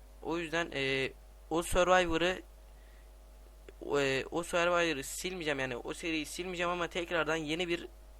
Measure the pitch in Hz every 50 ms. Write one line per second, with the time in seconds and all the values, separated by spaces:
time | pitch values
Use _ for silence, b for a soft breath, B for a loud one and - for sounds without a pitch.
0 | - - - - - - 160 170 170 156 151 170 170 - - 139 135 135 135 135
1 | 135 - - - - - - - - - 156 165 170 - - 190 180 175 185 185
2 | 180 170 160 160 165 180 185 185 - - - - - - B B B B B B
3 | B B B B - - - - - - - - - - - - - - 139 143
4 | 139 135 135 131 - - - 160 170 - - 175 170 175 180 175 170 165 156 135
5 | 139 - - - - 185 185 185 160 151 147 135 131 131 123 117 - 147 156 -
6 | - 170 160 156 147 - - - 180 190 180 170 180 175 175 175 170 160 - 185
7 | 170 - 180 165 151 151 160 165 156 147 156 165 185 170 170 170 170 - - -
8 | - - - -